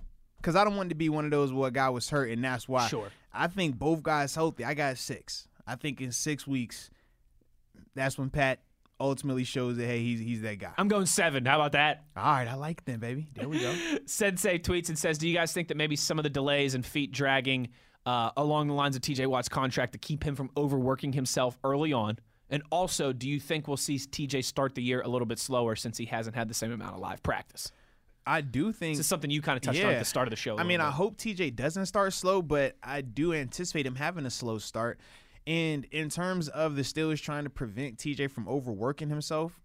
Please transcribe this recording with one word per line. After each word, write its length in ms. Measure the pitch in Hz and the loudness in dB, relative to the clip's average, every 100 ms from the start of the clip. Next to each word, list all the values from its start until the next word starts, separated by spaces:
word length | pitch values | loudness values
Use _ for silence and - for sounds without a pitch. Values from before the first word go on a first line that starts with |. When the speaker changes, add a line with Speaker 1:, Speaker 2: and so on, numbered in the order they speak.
| - - - - | -18 -18 -20 -4
Speaker 1:
'Cause 120 | - 170 | 2 6
I 80 | |
don't 120 | 208 202 | 6 4
want 120 | 185 | -2
it 20 | |
to 60 | 160 | 0
be 140 | 160 | 0
one 160 | 151 151 | 2 2
of 60 | |
those 200 | 147 139 | 2 2
where 160 | 131 131 | 2 0
a 20 | |
guy 180 | 123 135 | 2 2
was 200 | 123 - | 0 0
hurt 200 | 147 127 | 0 0
and 140 | 117 | 0
that's 240 | 131 127 - | -2 -2 -2
why. 180 | 131 117 | 0 2
Speaker 2:
Sure. 220 | 123 101 - _ | 0 -6 -12 _
Speaker 1:
I 140 | - 160 | -2 -2
think 300 | 190 170 120 | 0 0 2
both 260 | 147 165 | 2 2
guys 320 | 156 151 139 - | 2 2 0 0
healthy. 280 | 160 - | 0 0
I 100 | 120 147 | -4 0
got 220 | 143 127 | 0 -2
six. 500 | - 117 - - - _ - | -6 -8 -8 -12 -12 _ -10
I 100 | 123 | -6
think 240 | 151 123 | -4 -4
in 120 | 131 | -4
six 340 | 113 156 147 - | -2 -2 -4 -2
weeks, 440 | 135 117 - - - _ _ _ _ _ _ _ - - 135 | -2 -4 -8 -16 -20 _ _ _ _ _ _ _ -20 -14 -2
that's 220 | 135 - | -2 0
when 120 | 131 | -2
Pat 320 | 147 135 127 _ _ _ - | 2 2 2 _ _ _ -2
ultimately 440 | 135 135 143 127 | 0 0 0 0
shows 340 | 123 131 123 120 | 0 0 0 0
that, 80 | 120 | 0
hey, 140 | 120 | 0
he's, 200 | 120 117 | 0 0
he's 220 | 113 117 | -2 -2
that 140 | 110 101 | -4 -6
guy. 120 | 92 - | -6 0
Speaker 2:
I'm 100 | 196 | 2
going 180 | 208 180 | 4 4
seven. 400 | - 170 139 123 | 4 4 4 6
How 100 | 151 | 6
about 180 | 147 | 6
that? 300 | 143 151 143 - - | 6 4 2 -6 0
Speaker 1:
All 80 | |
right, 240 | 113 139 120 | 4 4 2
I 60 | 131 | -4
like 300 | 147 170 - | -6 -6 -6
them, 140 | 117 | -6
baby. 280 | 117 127 156 | -4 -6 -6
There 140 | - 247 | -8 -4
we 100 | 311 | -2
go. 160 | 370 349 330 | 0 -2 -2
Speaker 2:
<laughs> 140 | 294 - | -4 -2
Sensei 540 | - 202 180 208 175 | 0 2 2 2 2
tweets 300 | - 180 170 | 2 0 0
and 80 | 156 | -2
says, 200 | 175 151 | 0 2
"Do 100 | 165 | 2
you 60 | |
guys 180 | 170 165 | 2 2
think 140 | 180 165 | 0 -2
that 80 | 151 | -2
maybe 180 | 156 147 | 0 0
some 220 | - 160 | 0 0
of 40 | |
the 60 | 151 | 0
delays 460 | 143 139 143 139 131 | 0 2 4 2 0
and 100 | 123 | -2
feet 260 | 151 143 | -2 -2
dragging, 580 | 127 139 135 131 131 120 - - _ - | 0 2 4 4 0 -2 -8 -20 _ 0
uh, 260 | 123 113 - | 2 2 2
along 300 | 147 151 147 | 2 2 2
the 60 | |
lines 220 | 143 143 135 | 2 0 0
of 60 | |
T 120 | - 131 | -2 0
J 100 | 131 | 2
Watt's 240 | 127 120 | 2 0
contract 440 | 151 131 127 127 | 0 0 0 -2
to 60 | - | -2
keep 240 | - 151 | -6 -2
him 120 | 156 139 | -2 -4
from 140 | 131 - | -4 -2
overworking 580 | 143 139 127 131 143 | 2 2 2 0 0
himself 440 | 135 127 - 127 123 | -2 0 2 2 2
early 300 | 135 139 156 | 0 2 2
on? 260 | 131 107 107 - _ - | 2 2 0 -8 _ -6
And 140 | 147 147 | -6 0
also, 400 | 165 180 - 143 | 0 2 0 0
do 160 | 127 127 | 0 -2
you 120 | 143 | -2
think 280 | - 160 147 | -2 -2 -2
we'll 80 | 139 | -2
see 240 | - 139 | -2 -2
T 280 | - - 139 | -4 -6 -2
J 140 | 135 | -2
start 340 | 123 - 135 127 | -2 0 0 0
the 60 | |
year 180 | 123 127 | 0 0
a 60 | 120 | 0
little 160 | 123 117 | 0 0
bit 140 | 113 | -2
slower 360 | - 127 117 107 | 0 2 2 0
since 220 | 123 113 | -4 -6
he 80 | 117 | -4
hasn't 300 | 117 113 120 | -4 -4 -4
had 120 | 110 | -4
the 60 | |
same 180 | 110 113 | -2 -4
amount 220 | 117 98 95 | -4 -8 -8
of 40 | |
live 200 | 95 95 | -8 -6
practice?" 480 | - 104 - - - - _ _ _ _ - | -4 -4 -6 -12 -12 -14 _ _ _ _ -2
Speaker 1:
I 120 | 156 | -2
do 320 | 143 123 202 | 0 0 0
think 240 | 220 165 151 | 0 -2 -2
Speaker 2:
This 80 | 156 | 0
is 20 | |
something 240 | 180 143 | 0 0
you 100 | 147 | 0
kinda 200 | 147 131 | 0 0
touched 180 | 139 - | 0 2
on 60 | 202 | 4
at 60 | |
Speaker 1:
Yeah. 60 | 131 | 2
Speaker 2:
the 60 | 107 | 2
start 220 | - 123 | 0 0
of 40 | |
the 40 | 110 | 0
show 200 | 127 107 | -2 -2
a 20 | |
Speaker 1:
I 40 | |
mean, 160 | 175 175 | 2 2
Speaker 2:
little 80 | 151 | 2
Speaker 1:
I 20 | |
Speaker 2:
bit. 60 | 139 | 2
Speaker 1:
hope 220 | 202 214 | 0 -2
T 160 | 226 | -6
J 160 | 185 160 | -2 -2
doesn't 360 | 117 135 170 190 | 0 -2 -2 0
start 260 | 214 196 | 2 2
slow, 280 | 185 185 190 | 2 2 2
but 340 | 160 147 135 - | 2 2 2 -2
I 160 | 120 143 | -8 -6
do 300 | 135 110 170 | -6 -2 0
anticipate 520 | 160 127 - 180 139 131 | 0 -2 -6 -4 -2 -2
him 100 | 127 | -2
having 300 | 151 180 131 | -4 -4 -4
a 40 | |
slow 280 | - 120 110 | -4 -4 -4
start. 420 | - 113 117 - - - - - - | -6 -4 -4 -4 -12 -20 -20 -14 -4
And 400 | 165 160 147 - | 0 0 -2 -4
in 180 | 156 156 | -4 -4
terms 400 | 165 180 185 147 | -2 -2 -2 -2
of 260 | 147 160 143 | 0 0 0
the 60 | |
Steelers 400 | 127 156 156 151 | -2 0 0 0
trying 240 | - 147 147 | -4 -4 -6
to 40 | |
prevent 500 | - 123 101 143 110 | -6 -6 -4 -6 -6
T 140 | 156 143 | -4 -2
J 120 | 139 | -2
from 220 | - 95 | -4 -4
overworking 580 | 139 127 101 117 147 147 | -2 -2 -2 -2 -2 -4
himself 500 | 151 147 156 165 - | -4 -2 -2 -2 -6